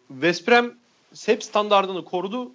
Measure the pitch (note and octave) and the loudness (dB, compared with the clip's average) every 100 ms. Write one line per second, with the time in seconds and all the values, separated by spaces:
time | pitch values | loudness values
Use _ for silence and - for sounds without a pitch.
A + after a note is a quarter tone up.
0 | _ C3 D#3+ F3 - A#3+ A#3+ - _ _ | _ -4 -2 -2 2 2 2 -6 _ _
1 | _ - - G#3+ - G#3 G#3 G3+ F#3+ F#3 | _ -12 -2 -2 0 -2 2 2 2 -6
2 | D#3+ F3+ F#3+ B3 B3 | -6 -6 -6 -8 -10